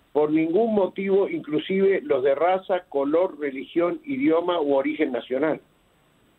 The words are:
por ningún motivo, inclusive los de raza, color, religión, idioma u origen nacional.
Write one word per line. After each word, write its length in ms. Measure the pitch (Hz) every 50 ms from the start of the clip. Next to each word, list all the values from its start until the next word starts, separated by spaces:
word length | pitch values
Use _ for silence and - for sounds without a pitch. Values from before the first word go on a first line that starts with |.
| _ _
por 180 | - 143 151 151
ningún 460 | 151 160 160 165 165 202 233 226 214
motivo, 520 | 208 185 180 - - 196 196 190 196 190 151
inclusive 720 | 170 156 - 143 151 151 - - 190 190 196 196 196 -
los 200 | - 147 143 131
de 140 | 127 143 139
raza, 480 | 143 160 180 185 185 190 - 190 180 - -
color, 480 | - 139 139 143 156 165 185 180 151 147
religión, 600 | 147 143 131 135 127 - - 165 170 175 170 160 -
idioma 560 | 143 139 127 139 156 160 170 175 175 175 170
u 140 | 147 143 139
origen 340 | 135 135 147 151 - 156 131
nacional. 500 | 123 117 - - 127 135 151 160 131 - - _ _ _ _ _ _ _ _ _ _ _ _ _ _